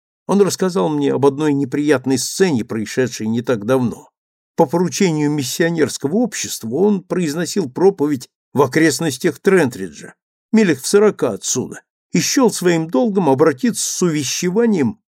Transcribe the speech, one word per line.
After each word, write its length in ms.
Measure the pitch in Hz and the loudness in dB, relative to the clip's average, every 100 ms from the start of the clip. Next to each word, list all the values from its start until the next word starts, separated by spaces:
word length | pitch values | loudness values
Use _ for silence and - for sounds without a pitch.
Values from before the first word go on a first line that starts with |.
| _ _ - | _ _ 0
Он 140 | 196 | 2
рассказал 480 | 185 - 185 185 170 | 2 0 -2 0 -2
мне 240 | 147 139 | 0 0
об 120 | 131 139 | 2 2
одной 280 | 139 156 | 2 0
неприятной 640 | 139 135 147 147 135 131 135 | 0 -2 -2 0 0 0 -2
сцене, 480 | - - 190 123 - | -2 0 0 0 -2
происшедшей 640 | 110 101 - 123 - 110 | -6 -4 -2 -2 -4 -4
не 140 | 117 | -2
так 220 | 117 113 | -2 -2
давно. 460 | 104 131 117 - - _ _ _ _ - | 0 0 0 -4 -14 _ _ _ _ -2
По 60 | 160 | 0
поручению 680 | 170 175 - 190 151 147 | 0 -2 0 0 2 0
миссионерского 840 | 151 127 - 170 165 131 - 139 202 | -2 -4 -2 -2 0 -2 -2 -4 -2
общества 500 | 226 - 101 - 113 | -2 -4 -8 -8 -6
он 340 | 139 208 196 | -2 0 0
произносил 680 | - 180 160 156 160 202 147 | -4 -4 -4 -4 -4 -4 -6
проповедь 580 | 147 190 190 151 131 - _ _ | 2 2 2 0 -2 -8 _ _
в 100 | 123 | 0
окрестностях 800 | 143 160 160 135 165 131 175 - | 2 2 2 2 -4 -2 -4 -2
Трентриджа, 760 | 196 190 135 92 92 - - - _ _ _ | 2 4 2 -2 -12 -12 -20 -20 _ _ _
милях 300 | 220 196 135 | 2 4 0
в 40 | - | 2
сорока 440 | 202 214 - 135 | 2 4 2 -2
отсюда, 520 | 95 - 127 95 - - _ _ | -4 -6 -4 -6 -10 -20 _ _
и 80 | 180 | -2
счёл 320 | - 285 226 | 0 2 2
своим 380 | - 180 170 160 | 2 0 0 0
долгом 400 | 254 240 196 156 | 0 0 0 2
обратиться 600 | 135 160 131 240 - - | 4 4 2 -2 -2 -4
с 120 | - | -2
увещеванием 1000 | 180 151 127 - 180 196 233 190 120 - _ | -2 0 -4 -4 -2 0 2 2 0 -4 _